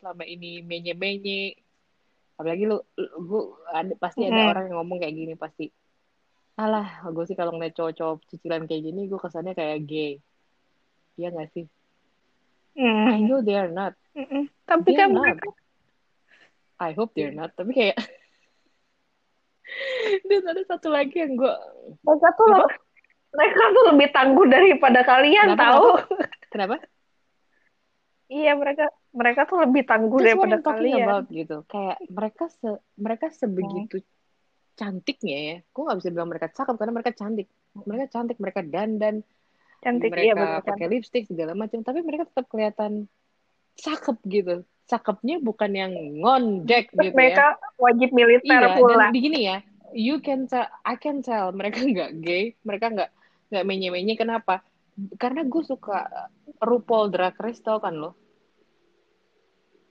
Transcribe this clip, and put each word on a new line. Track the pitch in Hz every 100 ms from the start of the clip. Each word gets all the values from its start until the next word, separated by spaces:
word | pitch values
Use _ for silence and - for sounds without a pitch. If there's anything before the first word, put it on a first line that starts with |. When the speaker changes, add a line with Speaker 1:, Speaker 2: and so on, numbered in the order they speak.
Speaker 1:
selama | 190 175 160
ini | 175 170 175 170
menye-menye. | 170 170 175 190 202 202 196 196 - _ _ _ _ _ _ _ _
Apalagi | 160 170 214
lu, | 214 - -
lu, | 190 160 170
gua | 214 - - -
ada, | 151 185
pasti | - 180 - 208
ada | 226
Speaker 2:
Hmm. | 214
Speaker 1:
orang | 185 190
yang | 170
ngomong | 170 180
kayak | 160
gini | 156 160 160
pasti. | 156 - 156 - _ _ _ _ _ _ _ -
Alah, | 214 214 202 160 175
gua | 165 170
sih | 185
kalau | 170
ngeliat | 165 165 160
cowok-cowok | 165 160 160 160 _
cicilan | 165 165 165 160
kayak | 160 156
gini, | 180 196
gua | 190
kesannya | 175 170 180
kayak | 180 156 156 147
gay. | 156 151 143 _ _ _ _ _ _ _ _ _ -
Iya | 175
nggak | 170 156
sih? | - 165 _ _ _ _ _ _ _ _ _ _
Speaker 2:
Hmm. | 311 247 214 214
Speaker 1:
I | 214
know | 214 269 214
they |
are | 202 185
not. | 170 196 - _ 302
Speaker 2:
Mm-mm. | 269 277 285 _ -
Tapi | 339 370
Speaker 1:
They | 285
Speaker 2:
kan | 392
Speaker 1:
are |
not. | - -
Speaker 2:
mereka | 311 415 - _ _ _ _ _ _ _ _ _ _ _ _
Speaker 1:
I | 170 160
hope | 226
they're | - 147
not. | 151 160
Tapi | - 185 254
kayak | 208 -
<laughs> | 208 - _ _ _ _ _ _ _ _ _ _ _ _ _ _ - - 539 508 440 392 381
dan | 403
ada | 370 339 381
satu | 339 330
lagi | 294 277 349
yang | 311 254
gua | 269 - - - 60 -
Speaker 2:
Mereka | - 302 330 349
tuh | 440
Speaker 1:
Apa? | 381 -
Speaker 2:
le-, | - _ _ _ _ _
mereka | - 415 - 440
tuh | 415 453
lebih | 294 285
tangguh | 285 269 269 311
daripada | 262 381 269 269 247 247
kalian, | 254 285 403 415
Speaker 1:
Kenapa, | 311
Speaker 2:
tahu? | 240 254 453
Speaker 1:
kenapa? | 359 - 403 311 - _
Kenapa? | 226 190 269 - _ _ _ _ _ _ _ _ _ _ _ _ _ _
Speaker 2:
Iya, | 277 302 285
mereka, | 285 285 294 - _
mereka | 240 240 240
tuh | 302 359
lebih | 294 269
tangguh | 254 226 220 262
Speaker 1:
That's | 226 226
what |
Speaker 2:
daripada | 381 220
Speaker 1:
I'm |
talking | 311 226 254
Speaker 2:
kalian. | 262
Speaker 1:
about | 226 202 -
gitu. | 160 160 151 151
Kayak | 208 196 - 359
mereka | 190 214 - 339
se-, | - 226 202 _ -
mereka | 208 226 320
sebegitu | 311 240 185 175 180 220 190
Speaker 2:
Hmm. | - _ _ _ _ _ _ _
Speaker 1:
cantiknya | 208 185 - 277 202 139
ya. | 151 170 _
Gua | - 311
nggak | 202
bisa | 180
bilang | 170 170
mereka | 165 160
cakep | - 277 233
karena | 214 233
mereka | 240
cantik. | 226 208 220 190 _ _ 202
Mereka | 208 226 269
cantik, | 233 233 240
mereka | 190 202
dandan, | 165 160 214 214 214 214 - _ _ _ _ _
Speaker 2:
Cantik, | 247 240 226
Speaker 1:
mereka | 175
Speaker 2:
iya, | 214 202
betul, | 170 160
Speaker 1:
pakai | - 202
Speaker 2:
cantik. | 170
Speaker 1:
lipstick | 240 220 247 214
segala | 165 160 185
macam. | 220 226
Tapi | 220 285
mereka | 330 302 330
tetap | - 254
kelihatan | 220 214 208 214 214 208 _ _ _ _ _ _ _
cakep | - 311 - 233 190
gitu. | 202 180 175 - _ _
Cakepnya | 233 - 202 233 339
bukan | 247 208 208
yang | 196 190 180 151 147
ngondek | 220 262 233 190 165 240 226
Speaker 2:
Terus | - 190
Speaker 1:
gitu | 262
Speaker 2:
mereka | 262 285 285 294
Speaker 1:
ya. | - -
Speaker 2:
wajib | 247 240 254
militer | 254 233 247 254 254
Speaker 1:
Iya, | 247 247
Speaker 2:
pula. | 247 233
Speaker 1:
dan | 214 240
di |
gini | 277 311 202
ya, | 190 - _ -
you | 233 226 294
can | - 269 262
tell, | 247 - -
I | - 247
can | 302 285
tell | 254 226 185
mereka | 190 202 208
<laughs> | 262
nggak | 190 160 160
gay, | 160 175 220 -
mereka | 214 202 226
nggak, | 214 170 _ _ _ _
nggak | 202 190
menye-menye. | 190 185 180 196 220
Kenapa? | 226 226 - 185 - _ _ - 196 -
Karena | 247 262
gue | 285 294
suka | 311 262 - 190 - - - _ - -
RuPaul | 220 240 - 226 208
Drag | 180 180 -
Race, | 220 226
tau | - 214
kan | 208 160
lo? | 156 - _ _ _ _ _ _ _ _ _ _ _ _ _ _ _ _ _